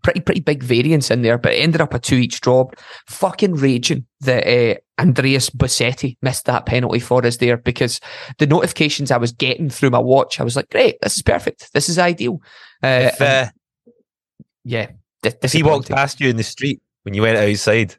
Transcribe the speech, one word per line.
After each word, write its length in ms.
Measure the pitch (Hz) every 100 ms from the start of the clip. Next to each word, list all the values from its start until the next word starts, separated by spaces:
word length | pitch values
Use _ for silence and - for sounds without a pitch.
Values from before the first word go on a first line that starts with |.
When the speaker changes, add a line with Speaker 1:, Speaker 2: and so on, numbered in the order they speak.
Speaker 1:
pretty, 160 | - 180
pretty 220 | - -
big 240 | 147 147
variance 480 | 123 120 147 156 -
in 100 | 123
there, 160 | 113 120
but 140 | -
it 60 | 60
ended 220 | 160 160
up 140 | 151
a 60 | 123
two 160 | - 127
each 240 | 120 -
draw. 280 | 127 127 131 - - - -
Fucking 480 | - 190 - 202
raging 500 | 156 135 123 135 131 - _
that, 220 | 135 123
uh, 300 | - 123 117 - - -
Andreas 480 | 151 127 135 135 -
Bossetti 680 | 123 139 - 123 131 135 -
missed 240 | 127 - -
that 200 | 123 -
penalty 320 | 127 120 113
for 260 | - 123
us 120 | 120 120
there, 200 | 123 117
because 440 | 123 120 123 - - - - -
the 100 | 151
notifications 640 | 170 170 - 151 - 139
I 40 | 123
was 120 | 117
getting 400 | 120 131 127 151
through 200 | - 135
my 100 | 120
watch, 400 | 123 135 - -
I 20 |
was 140 | 120 123
like, 140 | -
"Great, 300 | - 254 -
this 120 | 101
is 80 | -
perfect. 500 | - - - - -
This 160 | 147 160
is 120 | 170
ideal." 420 | 180 170 120 95 - - - _
Uh, 280 | 131 127 127
Speaker 2:
If, 80 | -
Speaker 1:
and 280 | 139 131 120
Speaker 2:
uh, 440 | - _ _ _ _ _ _ _ _ - _
Speaker 1:
yeah, 240 | 120 113 - - _ _
di-, 120 | 110 -
Speaker 2:
if 120 | 131
he 100 | 160
walked 200 | 151 143
Speaker 1:
disappointing. 120 | - 139
Speaker 2:
past 240 | 139 -
you 80 | 135
in 60 | 113
the 60 |
street 400 | 110 - 139 - _ _
when 100 | 101
you 80 | 101
went 160 | 113 110
outside, 560 | 104 104 - 113 104